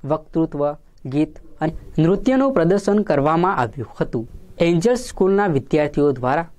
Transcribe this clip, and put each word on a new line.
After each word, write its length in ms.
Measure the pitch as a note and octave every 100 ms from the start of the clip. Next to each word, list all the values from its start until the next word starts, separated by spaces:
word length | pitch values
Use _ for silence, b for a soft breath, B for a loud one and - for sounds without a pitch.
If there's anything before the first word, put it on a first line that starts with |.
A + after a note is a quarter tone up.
| C#3
વક્તૃત્વ, 520 | D3+ - E3 D#3+ D3 C#3+ D3+ - - C3+
ગીત 220 | C#3 D3+ - - -
અને 120 | D#3+ - - -
નૃત્યનું 520 | D#3+ G3 A3+ C4 C4 C4+
પ્રદર્શન 440 | E3 G3+ G3+ G#3 G3+
કરવામાં 440 | D3 C#3 E3 F3+ F#3+
આવ્યું 320 | A#2 - A2+ -
હતું. 260 | - B2 A2+ - - - E3+
એન્જલ્સ 360 | E3+ G3+ B3 -
સ્કૂલના 420 | - F#3+ G3 G3+ C#3
વિદ્યાર્થીઓ 540 | - D3+ D3 D3+ D3 B2+
દ્વારા 320 | B2+ D3 E3